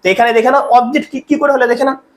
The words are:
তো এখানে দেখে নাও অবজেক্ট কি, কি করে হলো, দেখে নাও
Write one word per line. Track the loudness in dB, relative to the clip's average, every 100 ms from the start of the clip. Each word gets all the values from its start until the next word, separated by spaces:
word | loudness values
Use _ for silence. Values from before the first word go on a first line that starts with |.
তো | -2
এখানে | 0 0 2
দেখে | 2
নাও | 0 2 2
অবজেক্ট | 2 -6 -6
কি, | -12 -4
কি | -2
করে | 0 0
হলো, | 0
দেখে | 0 -2
নাও | -4 _